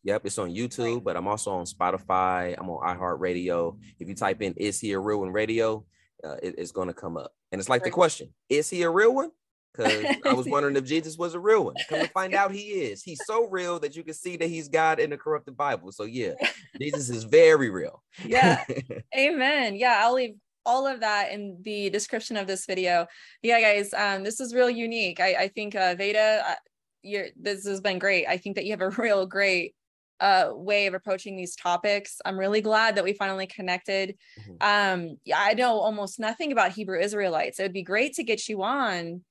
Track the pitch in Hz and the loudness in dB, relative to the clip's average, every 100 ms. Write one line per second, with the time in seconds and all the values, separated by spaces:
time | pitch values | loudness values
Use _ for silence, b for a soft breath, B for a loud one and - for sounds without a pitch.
0 | 98 107 98 - 92 90 120 - 117 120 | -2 -2 -2 -6 -6 -4 -6 -4 -4 -2
1 | 95 85 92 107 - 92 87 - 90 92 | -2 -2 -2 -2 -2 -4 -6 -2 -2 -2
2 | - 92 92 90 90 87 92 80 78 87 | -2 0 2 0 -2 -6 -8 -4 -4 -2
3 | 90 78 90 90 90 85 85 - B B | -4 -2 -2 -2 0 0 -2 -6 B B
4 | 85 98 98 95 101 - 104 98 104 98 | -12 -4 -2 -2 -4 -2 -4 -4 -4 -4
5 | 101 104 95 98 107 113 113 110 95 _ | -2 -2 -2 -2 -2 0 0 -2 -10 _
6 | _ _ 78 69 92 - 87 95 90 85 | _ _ -12 -8 -8 -8 -8 -6 -6 -6
7 | 95 82 69 _ _ 95 95 147 - - | -10 -10 -12 _ _ -8 -2 -2 0 2
8 | 170 - - _ _ 143 151 185 170 175 | 2 2 -14 _ _ 0 0 0 2 4
9 | 220 262 330 _ _ _ _ - - - | 4 4 -2 _ _ _ _ -2 0 0
10 | 107 - 277 254 123 143 143 139 131 160 | 0 0 2 0 2 2 2 0 0 -2
11 | 160 160 175 170 196 220 127 - - - | -2 -6 -6 -2 4 4 4 -4 -4 -2
12 | - 190 190 196 196 196 208 196 131 98 | -2 -2 0 2 2 0 -6 -4 -4 -6
13 | - 151 - 220 233 185 180 170 147 151 | -12 -12 -4 -2 0 -2 -4 -4 -6 -8
14 | 160 156 185 175 165 165 147 160 160 160 | -12 -10 -10 -4 -4 -4 -2 2 4 4
15 | 156 143 156 151 147 131 143 110 90 - | 0 -2 -2 -4 -4 -4 -2 -2 -6 -10
16 | 107 123 101 - - - - - 143 147 | -8 -4 -4 -2 -4 -4 -18 -8 -6 -4
17 | 123 117 110 151 160 151 127 92 80 - | -4 -6 6 10 10 10 4 0 -6 -10
18 | _ B 202 240 262 - - - - - | _ B 0 6 6 4 0 -8 -8 -12
19 | - 269 277 320 262 294 240 196 247 220 | -8 0 0 2 2 2 0 0 2 4
20 | 226 254 240 208 _ _ - 254 269 262 | 4 4 0 -6 _ _ 0 2 2 -2
21 | 220 208 196 208 202 175 208 208 202 190 | 0 0 0 -4 -10 -10 -8 -4 -2 -2
22 | - 226 - 214 190 190 - 185 180 175 | -4 -6 -4 -6 -4 -6 -4 -2 2 2
23 | 170 B B B 226 233 220 208 202 - | 0 B B B 2 6 6 4 0 -2
24 | 202 196 196 226 254 240 247 240 226 233 | -2 -2 -4 -6 -2 4 4 2 -4 -2
25 | 196 170 190 180 196 220 208 202 185 180 | -4 0 2 2 0 -4 -6 0 0 2
26 | 196 214 214 214 170 - _ _ _ _ | 0 4 4 4 0 -4 _ _ _ _
27 | 196 202 190 - 190 196 202 196 196 185 | -8 -6 -6 -8 -6 -6 -4 -4 -2 0
28 | 190 185 - 180 202 196 185 214 190 196 | 2 2 2 -2 -2 -6 -6 -2 -2 0
29 | 226 202 185 190 196 180 - _ _ _ | 2 2 2 0 2 2 -2 _ _ _
30 | _ _ 196 190 165 113 180 202 196 185 | _ _ 4 6 4 -2 0 2 2 -2
31 | 208 190 208 190 180 - 175 175 208 202 | -4 -4 -4 -10 -10 -6 -2 0 2 0
32 | 202 - - 190 196 214 214 214 226 202 | -2 -8 -6 -2 0 2 2 4 4 2
33 | 185 202 196 190 190 - 185 180 - 196 | 0 0 -2 -4 -8 -8 -4 -4 -2 -2
34 | 190 196 B B 104 170 208 208 196 185 | -2 -8 B B -20 0 2 4 4 0
35 | 165 147 - 156 202 220 247 220 196 214 | -4 -12 -2 2 2 2 2 2 0 -2
36 | 196 - 220 233 320 240 190 190 196 185 | -8 -4 -6 -4 -2 2 2 0 -6 -2
37 | 196 208 190 160 - - 190 185 170 202 | -2 0 -2 0 -2 -4 -6 -6 -4 -2
38 | 277 269 240 214 - 214 196 277 247 175 | -2 -4 -4 -4 -4 -4 -2 0 -2 -2
39 | 170 175 _ | -6 -12 _